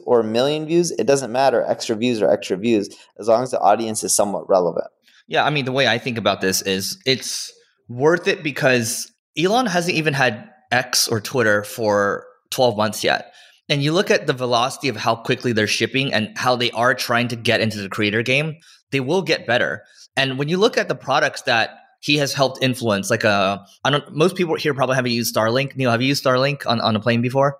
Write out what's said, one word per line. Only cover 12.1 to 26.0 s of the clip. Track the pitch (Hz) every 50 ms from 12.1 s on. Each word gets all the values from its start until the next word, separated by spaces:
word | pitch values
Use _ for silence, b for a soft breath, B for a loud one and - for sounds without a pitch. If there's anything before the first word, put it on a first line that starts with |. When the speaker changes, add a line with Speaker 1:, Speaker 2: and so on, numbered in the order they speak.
| 87 - - - - _ _ -
Speaker 2:
twelve | - - 127 120 104
months | 104 107 110 98 - -
yet. | 82 65 - - - b b b b b b b -
And | 151 143 139
you | 151
look | 160 185 202 -
at | 214 - - 147
the | 143
velocity | 123 127 120 123 113 120 135 - - - 135
of | 110
how | 107 - 123 117
quickly | 113 - - 127 - - 123
they're | 113 110 107 98
shipping | - - 117 110 - 135 135 139 -
and | 110 107 - - -
how | - 127 127
they | 120 123 117
are | - 110 120 127 135
trying | 127 - - 120 117 120 120
to | 123
get | 113 107 117 113 107
into | 113 110 101 104
the | 98 92
creator | - - 107 104 98 113
game, | 117 123 127 139 151 160 147 160 b b b b b -
they | - 135
will | 127 131 170 196
get | 170 147 151 98 92
better. | 107 117 123 95 67 73 - B B B B B B -
And | 135 135 135 131 131
when | 147 147
you | 175 185
look | 208 240 - 233
at | 202 185
the | 151
products | - - - 135 156 151 135 - -
that | - 139 120 113 107 - - - - _ _ _
he | - 151 147 147
has | 143 131 -
helped | 143 139 127 131 - 135
influence, | 131 123 - 117 113 101 98 98 -
like, | 120 107 -
uh, | 110 101 101 95 98 101 95 b b b b -
I | 131
don't, | 143 143 - - -
most | 143 160 185 185 196
people | 175 160 156
here | - - 151 135
probably | 131 135 123 131
haven't | 135 123 127
used | 117 120 113 113 -
Starlink. | 117 110 113 117 131 139 135 -
Neil, | 131 131 123
have | 117 113